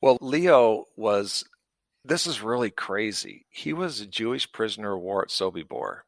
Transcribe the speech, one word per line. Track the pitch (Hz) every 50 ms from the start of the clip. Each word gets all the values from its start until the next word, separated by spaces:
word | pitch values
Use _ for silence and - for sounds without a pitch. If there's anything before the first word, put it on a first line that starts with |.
Well, | - 135 131 123
Leo | - 131 131 151 175 185 165 135 120 113 110 110 - _ _
was, | - 107 110 104 101 101 98 - - - _ _ _ _ _ _ _ _ _ _ _ _
this | 127 151 175 -
is | 170 160 117
really | 107 110 120 123 123 107
crazy. | - - - - 98 101 107 110 101 - - - - - _ _
He | _ - - 151
was | 151 165 185 180 147 104
a | 104
Jewish | 104 - - 113 113 127 135 - -
prisoner | _ - 113 110 107 - 107 104 101
of | 95
war | 87 90 98 98
at | 95 -
Sobibor. | - - 95 95 85 85 80 _ - - - 50 50 - -